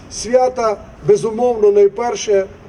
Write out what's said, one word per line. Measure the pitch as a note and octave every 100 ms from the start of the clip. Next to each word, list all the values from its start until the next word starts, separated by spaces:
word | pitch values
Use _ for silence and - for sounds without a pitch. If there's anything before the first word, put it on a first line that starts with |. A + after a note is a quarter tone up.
| -
свята, | - G#3 B3 B3+ B3 A3+ G3+ - - D3+
безумовно, | G3+ G#3+ A3 B3 A3+ G#3
найперше, | G3+ G3+ G3+ A#3+ G#3 A3 G3 F#3+ -